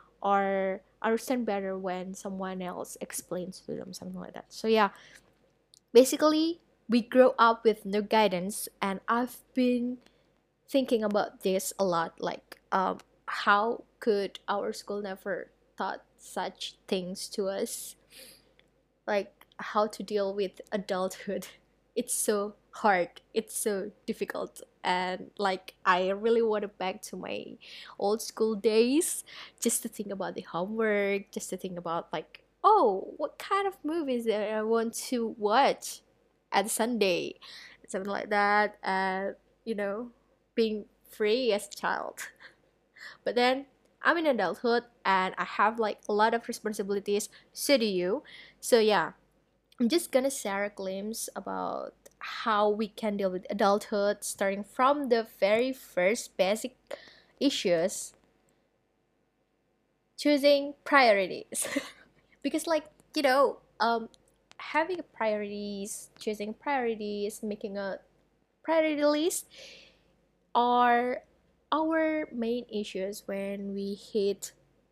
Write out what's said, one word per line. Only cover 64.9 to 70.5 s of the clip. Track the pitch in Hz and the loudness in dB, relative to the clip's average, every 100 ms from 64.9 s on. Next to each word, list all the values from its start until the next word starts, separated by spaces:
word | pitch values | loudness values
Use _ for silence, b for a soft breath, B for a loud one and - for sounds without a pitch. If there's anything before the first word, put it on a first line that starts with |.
| 349 - - | -4 -10 -4
priorities, | 220 214 208 208 208 202 196 - - _ | -2 -2 -4 -8 -8 -8 -8 -10 -14 _
choosing | - 208 208 | -8 -6 -8
priorities, | 226 - 277 233 214 208 208 202 214 | -8 -4 -2 -2 -4 -6 -4 -6 -6
making | 220 208 214 196 | -8 -8 -8 -6
a | 196 - - _ _ _ _ _ | -6 -8 -12 _ _ _ _ _
priority | - 320 311 294 | 0 2 2 2
list | 294 294 330 - - B B B B B B _ _ _ _ | 2 2 0 -2 -8 B B B B B B _ _ _ _